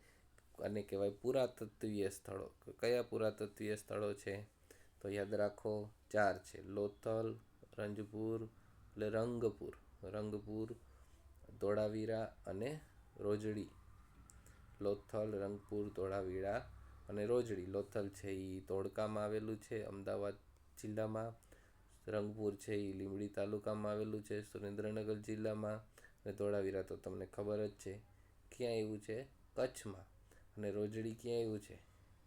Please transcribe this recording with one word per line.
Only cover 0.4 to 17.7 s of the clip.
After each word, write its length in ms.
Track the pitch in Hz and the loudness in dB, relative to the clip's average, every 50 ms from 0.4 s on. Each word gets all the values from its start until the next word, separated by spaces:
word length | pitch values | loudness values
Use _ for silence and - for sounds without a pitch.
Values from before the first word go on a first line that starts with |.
| - - - - | -20 -20 -10 -4
અને 240 | - 101 104 104 | -2 0 0 0
કહેવાય 280 | 101 - 98 98 101 101 | 0 0 2 2 2 2
પુરાતત્વીય 1000 | 101 - - 123 131 135 127 117 - - 113 107 - - - 110 104 101 95 95 | 2 2 0 4 4 4 4 4 2 -4 -10 -10 -6 -4 -2 0 2 2 2 2
સ્થળો? 380 | - - - 98 98 98 - - - - - - - - | 0 -4 -8 -6 -6 -6 -6 -8 -12 -14 -16 -14 -6 2
કયા 240 | 110 117 123 120 | 4 6 6 6
પુરાતત્વીય 760 | 113 - 110 107 110 107 104 - 107 101 - - 107 104 104 | 4 2 0 2 2 2 2 0 -6 -6 -4 -4 -2 -2 -2
સ્થળો 380 | 104 - - 107 104 107 104 101 | -2 -4 -4 -2 0 0 0 0
છે? 200 | - - 101 98 104 107 - - - - - - - - - - | -2 -2 -4 -4 -4 -6 -10 -16 -20 -20 -20 -20 -20 -20 -20 -16
તો 120 | - - 101 | -8 -4 -2
યાદ 240 | 101 101 98 98 107 | 0 0 0 2 4
રાખો, 380 | 101 104 101 - - - 110 107 107 104 107 - - - - | 4 4 2 2 0 0 0 0 0 -2 -6 -10 -16 -8 2
ચાર 280 | - 107 104 98 87 87 | 4 6 6 6 6 2
છે. 240 | - - - - | -6 -12 -12 -12
લોથલ, 680 | - 92 98 101 101 101 - - - 113 110 113 110 113 110 113 - - - - - - - | -8 -4 0 0 0 0 0 -2 -2 0 2 2 2 0 -2 -4 -10 -20 -20 -20 -20 -12 -6
રંજપુર, 680 | - 107 104 104 107 104 104 107 107 110 110 113 113 | -4 -2 -2 -2 -4 -6 -6 -4 -2 0 0 0 -2
એટલે 640 | 110 110 - - - - - - - - - 104 107 107 | -2 -6 -10 -16 -20 -20 -20 -20 -20 -10 -4 0 0 2
રંગપુર, 680 | 110 110 113 120 120 117 117 107 98 - 117 117 - - - - - - | 4 4 2 2 2 4 4 2 2 2 -6 -8 -8 -10 -16 -20 -16 -12
રંગપુર, 680 | - 95 101 107 107 107 104 104 107 107 107 110 110 117 117 - - - - - - - - - - - - - - - | -10 -4 -2 -2 -2 0 -2 -4 -4 -4 -2 -2 -2 -4 -6 -10 -12 -20 -20 -20 -20 -20 -20 -20 -20 -20 -20 -20 -18 -14
ધોળાવીરા 760 | - - 98 101 104 107 107 104 110 110 107 113 110 110 110 - - - - | -6 0 4 4 6 6 4 4 2 0 2 2 2 2 0 -2 -6 -8 -6
અને 240 | - 92 98 113 135 156 156 - - - - - - - | -4 -2 0 0 -2 -2 -4 -8 -14 -20 -20 -20 -18 -10
રોજડી. 540 | - 101 101 107 104 107 107 107 107 - - - - - - - - - - - - - - - - - - - - - - - - | -2 2 2 4 4 4 0 0 0 -2 -4 -8 -18 -20 -20 -20 -20 -20 -20 -20 -20 -20 -20 -20 -20 -20 -20 -20 -20 -20 -16 -6 0
લોથલ, 500 | 101 101 101 104 - - - 107 107 107 104 | 2 2 2 2 0 -2 0 0 2 2 2
રંગપુર, 500 | 98 98 98 104 101 - - 104 104 104 101 | 0 0 0 -2 -4 -4 -2 0 0 0 0
ધોળાવીરા 680 | 101 - 95 95 98 101 95 92 92 95 95 98 104 127 135 - - - - - - - - | 0 0 2 2 2 2 0 0 0 0 0 2 0 0 -2 -6 -14 -16 -16 -18 -18 -16 -10
અને 220 | - 101 104 104 | -6 -2 0 2
રોજડી. 400 | 110 120 123 120 113 104 92 90 | 4 4 4 4 2 0 -2 -2
લોથલ 420 | 95 | 0